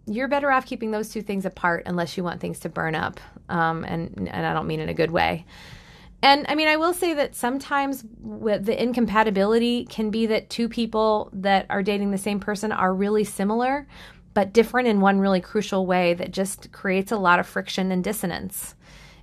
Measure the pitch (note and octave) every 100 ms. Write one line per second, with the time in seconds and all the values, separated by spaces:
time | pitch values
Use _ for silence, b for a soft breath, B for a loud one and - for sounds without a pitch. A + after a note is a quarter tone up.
0 | - G#3+ C4+ C#4+ C#4+ C4 B3+ B3+ A3 G#3+
1 | A3 A3 G#3 G3+ F#3 - F3+ E3+ - F3
2 | E3+ - F3 D#3+ E3+ E3+ F3 E3+ D#3+ D#3
3 | - - - - - E3+ E3 E3 - E3
4 | E3 - F#3 - E3 D#3+ D#3 D#3+ D#3+ E3
5 | D#3+ E3+ E3 E3+ - B B B B B
6 | B B C4 C#4+ - D4 D#4 D#4 E4 F4+
7 | F4 D4 C4+ - B3 C4+ - C#4+ C#4 C4+
8 | A3 - A3 G#3+ A3 G3 F#3+ - A#3 B3
9 | G#3+ G#3 G#3+ F#3+ G3 A3+ A#3+ A#3+ - -
10 | G#3+ A3 A3+ A3 - - A#3 A#3 A3+ A3
11 | A3 G#3+ - G3 G3 G3 - G3+ G3 G3+
12 | G3+ F#3+ G#3 G3+ G3+ G#3 G#3+ - F#3 F#3+
13 | G3+ G#3+ G#3 - G3+ A3+ B3+ C#4 C#4 B
14 | B B B - G3 A3+ A3+ A#3+ B3 G3+
15 | G3 G3 G3 F#3 - G#3+ G3 G3 F#3 F3+
16 | F3 F3 F3+ F#3+ F#3+ - - - G3 F#3+
17 | G3 A3 F#3 F3 F#3+ F#3+ F#3+ - F#3+ F#3
18 | F#3 - F3+ - F#3 - - - B B
19 | B B